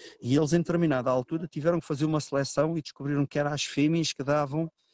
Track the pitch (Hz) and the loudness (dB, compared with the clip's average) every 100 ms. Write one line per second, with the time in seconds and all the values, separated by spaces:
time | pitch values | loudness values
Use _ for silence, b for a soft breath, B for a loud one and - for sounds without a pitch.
0 | B B 120 143 147 170 165 170 165 127 | B B 0 2 4 2 2 2 2 2
1 | 127 127 - 165 170 151 156 175 - 147 | 0 0 -2 -6 -6 -4 0 0 -2 -2
2 | 156 151 - 139 139 - 156 165 - - | 0 0 -2 -2 0 0 0 -2 -6 -8
3 | 143 143 139 147 147 147 - - 151 165 | -2 0 0 0 -2 -2 -4 0 2 2
4 | 151 - 135 151 143 151 165 _ _ | 0 -2 0 0 0 -2 -4 _ _